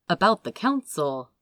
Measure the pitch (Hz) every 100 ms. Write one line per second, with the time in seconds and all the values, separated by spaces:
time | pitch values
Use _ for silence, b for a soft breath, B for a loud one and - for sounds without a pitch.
0 | - 170 202 214 123 - 247 277 - -
1 | 143 131 127 _